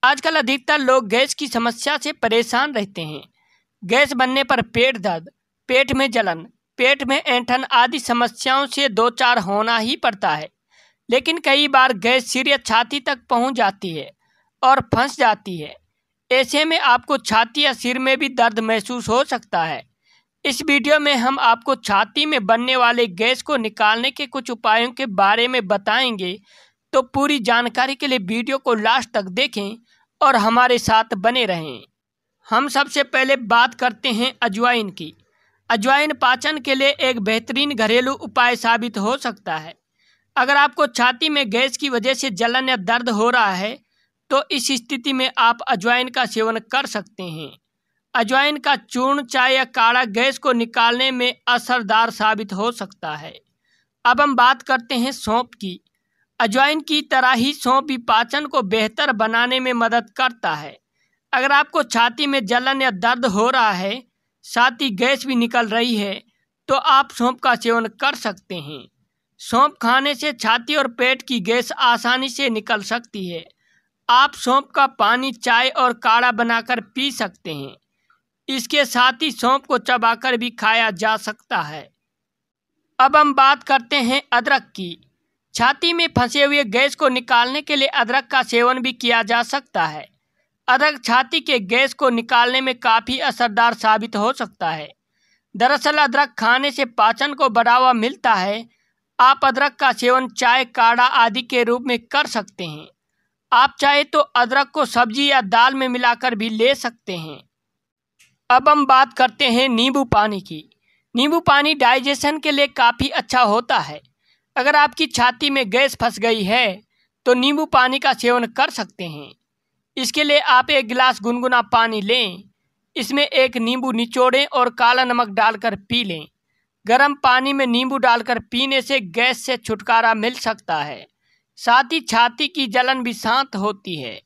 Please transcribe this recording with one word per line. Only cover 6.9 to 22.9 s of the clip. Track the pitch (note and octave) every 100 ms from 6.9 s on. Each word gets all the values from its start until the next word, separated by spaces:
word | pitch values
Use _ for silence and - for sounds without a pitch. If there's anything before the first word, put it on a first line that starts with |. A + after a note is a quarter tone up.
| C#4
में | C4 C4+
ऐंठन | D4+ B3 A#3+ B3+
आदि | C4 B3+ B3 C4+
समस्याओं | A#3+ A#3+ A#3+ A#3+ C4 C4 C#4
से | - C#4
दो | G3+ A#3+
चार | A#3 B3+ A#3+
होना | F3+ G3+ A3 A#3
ही | A3 C#4+
पड़ता | B3 G3+ F#3+
है, | D3+ D#3 _ _ _ _ _ -
लेकिन | A#3+ C4 E4
कई | D4 C#4 D4
बार | C#4 C4
गैस | G#3+ A3 B3+ A#3+
सिर | B3 C4+
या | C#4
छाती | - A3 A#3 C#4+
तक | - C4+ _
पहुंच | A#3+ B3+
जाती | B3+ G#3 G3 F#3+
है | D#3+ C3+ _ _ _ _ _
और | - C4+
फंस | B3+ A3 C4+ -
जाती | B3 G#3 - F3
है। | D3 - _ _ _ _ _
ऐसे | B3+ B3+ C#4+
में | D#4 E4
आपको | C#4 B3 - C4+
छाती | - A3 A#3 D4
या | D4
सिर | B3 A#3+ B3+
में | C4 C4
भी | C#4
दर्द | B3+ A#3 G#3+
महसूस | A3 A3 G#3 B3 A3
हो | A#3
सकता | D4 B3 _ F3+
है। | D#3+ C#3+ - _ _ _ _ _
इस | C4+ B3+
वीडियो | D4+ C#4 B3+ D4+
में | D4
हम | C4+ B3 C#4
आपको | A#3 A#3 A#3
छाती | B3+ - G3+ A3 - D4+
में | D4 F#3+
बनने | A#3 B3+ C4
वाले | A#3+